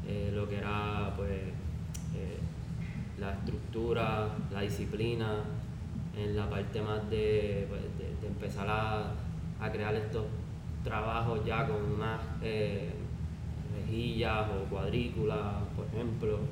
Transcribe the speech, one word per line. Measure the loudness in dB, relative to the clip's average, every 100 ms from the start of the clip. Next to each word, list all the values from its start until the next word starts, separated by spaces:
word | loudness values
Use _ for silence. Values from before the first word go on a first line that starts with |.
| -2
eh, | 0 2
lo | 2 0
que | 0
era, | 0 0 0 0 0 0
pues, | 0 0 -2 -2 -4 -4 -4 -4 -2 -2
eh, | -2 -2 -2 -2 -4 -4 -2 -4 -4 -4
la | -4
estructura, | -2 -2 -2 -2 0 2 4 4 2 0 0 -2
la | -2
disciplina, | 0 0 -2 0 2 2 0 0 -2 -4 -4 -6 -4 -4 -4 -2
en | 0 2
la | 2
parte | 0 0 0
más | 0 0 0
de, | 2 4 4 4 0 0
pues, | -2 -4 -4
de, | -4 -2
de | -2
empezar | -2 -2 -2 2
a, | 2 2 0 0 -2 -2 -4 -4 -2
a | -2
crear | 0 2
estos | 2 2 0 0 -2 -4 -6 -4 -2
trabajos | -2 0 0 2 2 2 2
ya | 2 4
con | 2 2 2
más, | 2 0 -2 -2
eh, | 0 2 2 2 -2 -4 -4 -2 -2 -2 -4 -4 -2 -2
rejillas | 0 0 0 2 2 2 2
o | 0 0
cuadrículas, | 0 2 2 2 2 2 2 2 0 0 -2
por | -2
ejemplo | 0 0 2 2 2 0